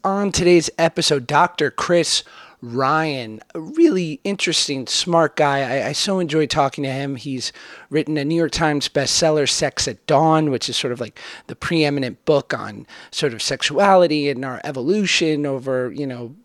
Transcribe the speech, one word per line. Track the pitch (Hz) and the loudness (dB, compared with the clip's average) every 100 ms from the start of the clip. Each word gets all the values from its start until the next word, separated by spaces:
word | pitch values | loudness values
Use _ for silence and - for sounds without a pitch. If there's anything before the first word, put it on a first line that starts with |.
on | 196 196 202 | -2 -2 -2
today's | - 175 175 151 - | 2 6 6 4 0
episode, | 165 - - 147 120 | 0 0 0 0 2
Doctor | 147 175 - 147 | 2 2 2 -2
Chris | - - 175 160 - - - - _ | -2 2 2 2 -2 -6 -20 -20 _
Ryan, | 120 120 131 156 160 139 110 107 - 170 | -8 -2 0 2 0 -4 -8 -14 -12 -12
a | |
really | 160 311 330 185 165 147 | -8 2 4 4 -2 -4
interesting, | 202 196 - 156 - 135 120 | -6 -2 -2 -2 -2 -4 -4
smart | - - 170 156 - | -4 2 4 4 2
guy. | 147 139 | 2 2
I, | 131 135 113 | 0 -2 -2
I | |
so | 147 - 190 | -2 -2 -2
enjoy | 170 156 151 | 0 0 0
talking | 156 135 - | 2 0 -2
to | 139 | -6
him. | 131 139 131 | -4 -6 -8
He's | 135 127 - - - - - | -8 -8 -8 -12 -20 -20 -4
written | 147 147 151 | -2 0 -2
a | 143 | 0
New | 165 | 0
York | 160 | 0
Times | - 156 147 - | 0 0 0 -2
bestseller, | 143 131 - 165 151 135 | -2 0 2 2 2 0
Sex | - 143 - - | 0 -2 -2 -6
at | 113 - | -8 2
Dawn, | 143 160 156 156 | 4 6 4 2
which | 123 - | -2 -4
is | 113 | -4
sort | 135 | -4
of | 120 | -6
like | 110 - - - - | -10 -12 -18 -18 -16
the | - | -12
preeminent | - 165 147 143 123 - - | -2 0 2 0 -4 -4 2
book | 143 - | 2 2
on | - 101 104 - - - | -8 -8 -14 -18 -20 -12
sort | - 147 | -4 -4
of | 113 | -4
sexuality | - 135 - 147 202 190 170 151 143 | -6 -4 -2 2 6 6 6 2 -2
and | 127 135 | -4 -6
our | 123 - | -8 -8
evolution | 131 127 208 190 - 160 151 147 | -6 -2 0 2 0 0 0 -2
over, | 135 131 127 127 | -4 -2 -4 -4
you | 139 143 | -6 -8
know | 123 120 175 | -8 -12 -16